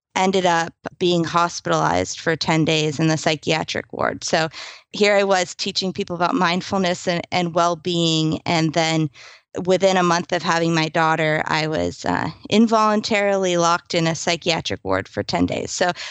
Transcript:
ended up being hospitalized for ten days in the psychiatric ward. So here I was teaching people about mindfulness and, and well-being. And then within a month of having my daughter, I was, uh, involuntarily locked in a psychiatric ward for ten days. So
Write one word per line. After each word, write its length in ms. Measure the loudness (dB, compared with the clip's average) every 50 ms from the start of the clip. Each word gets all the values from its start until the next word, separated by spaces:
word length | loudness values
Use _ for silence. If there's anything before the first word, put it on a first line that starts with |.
| _ _ -2
ended 300 | 0 0 2 2 2 2
up 280 | 2 2 2 0 -4 -8 _ -16 -14 -8 -2
being 260 | 0 2 2 2 0
hospitalized 960 | 0 0 0 0 0 -2 -6 -4 -2 0 0 0 0 0 0 -2 -2 -6 -6
for 160 | -4 -4 -2
ten 300 | -2 0 0 2 2 2
days 340 | 2 2 0 0 -2 -2 0
in 80 | 0 0
the 100 | 0 0
psychiatric 720 | 0 -2 -2 -2 -2 -2 -2 -2 -2 -4 -6 -8 -8 -10 -6
ward. 300 | -4 -2 -2 -4 -4 -6
So 260 | -2 0 0 0 0 -4 -10 -18 -18 -18 -20 _ _
here 240 | -2 2 2 4 4
I 80 | 4 4
was 300 | 2 2 0 0 -2 -4
teaching 380 | -8 -8 -6 -4 -4 -4 -4 -4
people 220 | -4 -6 -6 -2
about 200 | -2 -2 0 0
mindfulness 720 | 2 2 2 0 0 -2 -2 -2 0 0 0 -2 -2 -2 -2
and, 180 | -2 -4 -4 -4
and 220 | -2 -2 -2 0 0
well-being. 880 | 2 2 2 0 -2 -4 -2 0 0 2 2 2 2 2 0 0 -2 -2
And 280 | -2 0 0 0 0 0
then 360 | 0 0 2 2 0 0 -2 _ -10 -20 -20 -20 -20 _ _ -10 -6 0
within 300 | 2 2 4 4 2 2
a 80 | 4 2
month 300 | 2 2 0 0 -2 -4
of 80 | -4
having 320 | -2 0 0 0 2 2 0
my 160 | 0 0 0
daughter, 520 | 0 0 2 2 2 2 0 0 0 0 -2
I 220 | -2 -2 -2 -2 -2
was, 360 | -2 -2 -2 -2 -4 -6 -4
uh, 240 | -2 -2 -2 -2 -4 -8 -10 -6 0
involuntarily 1080 | 4 4 4 4 4 2 2 2 2 0 0 0 0 0 2 2 2 2 2 2 2
locked 380 | 2 4 2 2 0 -2 -2 -2
in 140 | 0 0 0
a 80 | -2
psychiatric 640 | -2 -2 -2 -2 -2 -2 -2 -2 -2 -2 -6 -8 -6 -4
ward 240 | -2 -2 -2 -2 -4
for 160 | -6 -8 -6
ten 220 | -4 -2 -2 0
days. 260 | 0 -2 -4 -6 -6
So 200 | -4 -2 -2 -2 -2 -4 -8 -16